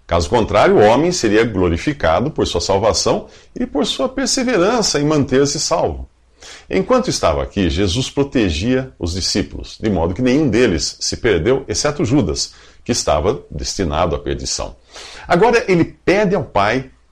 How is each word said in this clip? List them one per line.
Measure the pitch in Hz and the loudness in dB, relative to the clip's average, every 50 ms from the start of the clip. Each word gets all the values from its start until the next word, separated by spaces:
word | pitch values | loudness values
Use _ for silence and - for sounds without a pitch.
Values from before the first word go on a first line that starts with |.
| _ | _
Caso | - 85 87 82 - | -2 -2 -2 0 0
contrário, | - 117 101 - 95 107 139 180 196 | 0 0 0 2 2 4 4 6 6
o | 147 | 6
homem | 104 107 117 139 165 180 | 6 6 6 4 2 0
seria | 175 - - 104 104 110 117 | 0 0 0 2 4 4 2
glorificado | 120 101 95 92 87 85 80 - 151 143 - - 80 80 92 123 151 | 2 0 0 2 2 0 0 -2 -4 -4 0 0 2 2 2 0 -2
por | - - 104 | -2 -2 -2
sua | - - 85 | -2 -2 -2
salvação | - - 95 95 113 104 92 - - 113 123 - - - - - - - - | 0 0 0 2 2 2 0 0 0 0 -2 -2 -4 -10 -18 -20 -20 -16 -8
e | - 247 | -6 -6
por | - - 285 226 | -4 -2 -2 -2
sua | - - - 269 262 | -2 -2 -2 -4 -4
perseverança | - 269 269 - - 277 240 254 247 170 175 208 247 233 196 - - 143 | -2 -4 -2 -2 -2 -2 0 0 2 2 2 2 2 0 0 0 -2 0
em | 147 | 0
manter-se | 151 156 147 131 - 131 135 143 139 - 143 | 2 2 2 2 2 2 2 2 2 0 -4
salvo. | - - 160 175 - 92 67 65 65 - _ _ _ _ _ _ - - - - - - | -4 -2 -2 -2 -2 -2 -4 -8 -12 -16 _ _ _ _ _ _ -20 -20 -20 -20 -10 -4
Enquanto | - 185 185 - 254 247 - - | -2 -2 2 2 2 2 2 0
estava | 135 - - 85 76 69 | -2 0 0 0 0 0
aqui, | 69 - - 101 92 80 | -2 -2 -2 0 0 0
Jesus | 71 90 104 95 85 127 131 - | 2 0 0 0 0 -2 -4 -2
protegia | - 143 139 139 - 131 104 87 76 78 98 123 127 131 131 127 - - | -2 -2 -2 0 0 0 2 2 0 -2 0 0 0 0 -2 -6 -8 -8
os | - 82 | -8 -6
discípulos, | 87 95 90 - - 101 76 - - 92 - - - - | -6 -4 -4 -2 -2 -2 -4 -4 -8 -12 -14 -14 -12 -6
de | 104 110 | -2 -2
modo | 95 82 82 87 90 | 0 0 0 -2 -2
que | 127 | 0
nenhum | 127 127 127 151 160 127 | 0 2 2 2 2 2
deles | 104 120 127 107 82 73 - - - - | 2 2 2 2 2 -2 -4 -6 -8 -8
se | - - 95 - | -8 -8 -6 -2
perdeu, | - 117 95 80 78 113 135 - - - | 0 0 2 2 2 2 0 0 -2 -4
exceto | 95 - - 147 143 - 151 | -4 -2 -2 -2 -2 -2 -2
Judas, | 104 135 147 104 78 69 - - - - - - - - - | 2 2 2 2 0 -2 -4 -6 -10 -12 -18 -20 -20 -20 -12
que | - - | -6 -4
estava | 120 - - - 73 76 76 104 139 - - - | -4 -2 0 0 0 2 2 0 -2 -2 -8 -12
destinado | - 65 65 - - - 92 76 76 80 90 85 - | -12 -10 -10 -8 -4 -4 -4 -2 0 0 0 -2 -2
à | - | -4
perdição. | - 71 69 - 65 - - - 50 50 - - _ _ - - - - - - - | -4 -6 -6 -6 -6 -8 -8 -8 -8 -10 -12 -18 _ _ -20 -20 -20 -18 -18 -18 -4
Agora | - 175 170 220 247 233 233 - 196 | -2 2 4 4 4 4 2 2 2
ele | 175 170 - | 2 2 0
pede | - - - _ 156 180 208 214 175 202 | -2 -4 -4 _ 0 2 2 2 0 0
ao | 180 113 | -2 -4
Pai | - - 101 98 107 120 131 127 - - _ _ _ | -2 -2 0 0 0 0 -2 -4 -8 -16 _ _ _